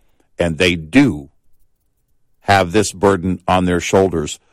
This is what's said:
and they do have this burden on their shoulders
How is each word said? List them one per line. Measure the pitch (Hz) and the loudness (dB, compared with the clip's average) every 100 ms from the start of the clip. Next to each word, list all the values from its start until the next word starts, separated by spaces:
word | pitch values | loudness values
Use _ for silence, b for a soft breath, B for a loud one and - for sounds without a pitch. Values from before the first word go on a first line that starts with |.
| _ _ _ - | _ _ _ -6
and | 85 78 | -4 0
they | 90 87 | -2 -2
do | 78 131 143 73 71 _ _ _ _ _ _ _ _ _ _ _ | 0 2 2 0 -12 _ _ _ _ _ _ _ _ _ _ _
have | - 98 90 | 0 0 2
this | 104 101 | 0 -2
burden | - 98 95 92 90 - | 0 0 2 -2 -4 -2
on | 90 90 | 0 2
their | 87 | -2
shoulders | - 98 95 80 73 - _ | 0 2 2 -2 -6 -12 _